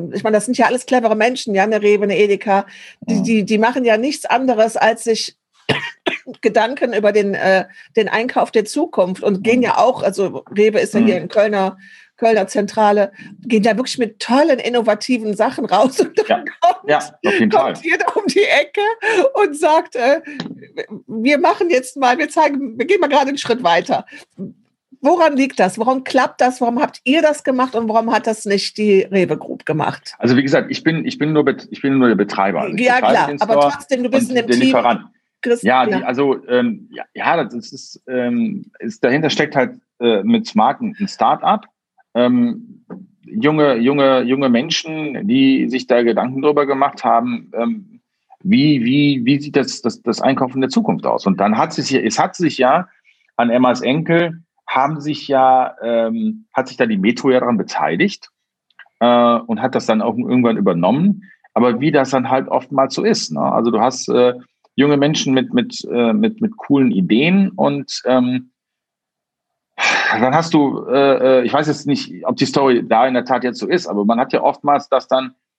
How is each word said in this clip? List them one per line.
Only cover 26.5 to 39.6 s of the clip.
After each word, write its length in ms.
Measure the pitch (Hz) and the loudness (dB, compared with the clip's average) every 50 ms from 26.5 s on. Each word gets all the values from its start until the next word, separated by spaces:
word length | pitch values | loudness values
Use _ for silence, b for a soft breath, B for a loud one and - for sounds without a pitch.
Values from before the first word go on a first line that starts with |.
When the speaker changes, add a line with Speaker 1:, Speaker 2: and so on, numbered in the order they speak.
| 254 - | 0 0
Speaker 1:
Warum 200 | 254 233 240 240 | -2 -2 0 0
habt 200 | 302 - - - | -2 -4 -6 -4
ihr 200 | - 254 277 330 | -2 0 2 2
das 200 | 302 302 294 302 | 2 2 0 -2
gemacht 320 | - 285 262 254 254 254 - | -2 -2 -2 0 -2 -2 -2
und 140 | 220 233 214 | -4 -2 0
warum 240 | 214 226 226 226 | 0 0 0 0
hat 160 | - 214 220 226 | -2 -2 0 -2
das 160 | 220 - - | -4 -4 -2
nicht 340 | 208 196 196 - - - - | -2 -2 -2 -2 -4 -4 -2
die 220 | 214 208 196 196 | 2 4 4 4
Rewe 360 | 185 - 196 196 175 175 156 | 2 2 0 0 0 0 -2
Group 300 | 156 - - - - - | -6 -8 -10 -14 -10 -6
gemacht? 480 | - 151 156 143 - - - - - - - | -6 -4 -4 -4 -4 -6 -8 -12 -20 -8 -2
Speaker 2:
Also 180 | - 120 127 | 0 2 2
wie 80 | 123 135 | 2 2
gesagt, 260 | 139 139 139 123 - | 2 2 0 0 -2
ich 140 | - - - | -6 -4 -2
bin, 200 | 160 165 156 123 | -2 -2 -2 -2
ich 140 | 123 123 - | -6 -6 -4
bin 140 | 143 156 | -2 0
nur 120 | 156 151 139 | 2 2 2
Bet-, 220 | - - - - - | 2 0 -2 -6 -16
ich 100 | - - | -10 -6
bin 160 | - 139 135 135 | -2 0 2 4
nur 80 | 127 | 4
der 80 | 120 110 | 4 4
Betreiber. 460 | 95 104 101 - - 98 98 92 78 | 2 0 0 0 0 0 0 0 -2
Also 160 | - - - | -4 -4 -2
ich 60 | - | 0
Speaker 1:
Ja, 140 | 247 247 240 | 2 2 2
Speaker 2:
betreibe 160 | 254 233 - | 2 4 4
Speaker 1:
klar, 140 | - 196 160 | 4 2 2
Speaker 2:
den 140 | 143 147 - | 0 -2 -2
Speaker 1:
aber 120 | 214 202 226 | -2 2 2
Speaker 2:
Store 180 | 285 285 143 | 4 2 2
Speaker 1:
trotzdem, 300 | 139 - - - 277 254 247 | 0 -4 -4 -4 -2 -2 0
du 60 | 247 | 0
bist 200 | 247 254 240 214 | 0 0 0 0
Speaker 2:
und 60 | 254 | -2
Speaker 1:
in 60 | 240 | -2
dem 40 | 233 | 0
Speaker 2:
der 100 | 247 240 | 0 2
Speaker 1:
Team. 100 | 247 262 | 2 4
Speaker 2:
Lieferant. 400 | 262 262 240 - - 220 - - - _ _ _ _ _ _ | 4 4 4 2 2 0 -2 -4 -12 _ _ _ _ _ _
Speaker 1:
Chris, 220 | - 247 240 247 | -2 -2 -2 0
Speaker 2:
Ja, 240 | - - 127 131 127 | 2 2 2 2 2
die, 40 | - | 2
Speaker 1:
ja. 120 | 143 131 | 0 -2
Speaker 2:
also, 440 | 131 123 127 127 143 139 127 - - | -2 -2 -2 0 0 0 0 -2 -2
ähm, 420 | - 123 123 123 120 107 - - - | 0 0 2 2 0 -2 -6 -10 -16
ja, 100 | - 58 - - - | -18 -18 -18 -14 -12
ja, 280 | - 104 127 165 170 | -4 -2 0 0 0
das 100 | 143 104 | -2 -4
ist, 200 | 120 117 110 - | -8 -12 -12 -14
ist, 300 | - 135 - - - - _ | -16 -20 -20 -20 -20 -20 _
ähm, 600 | 127 131 127 123 123 120 117 117 110 101 98 - - - - | -6 -4 -4 -2 -2 -2 -2 -2 -4 -4 -8 -12 -16 -16 -12
ist, 240 | - 117 107 - | -12 -12 -4 -2
dahinter 260 | - 123 131 151 156 143 | 0 0 2 2 0 0
steckt 280 | - - 151 151 147 | 0 0 -2 0 0
halt, 160 | 143 | 0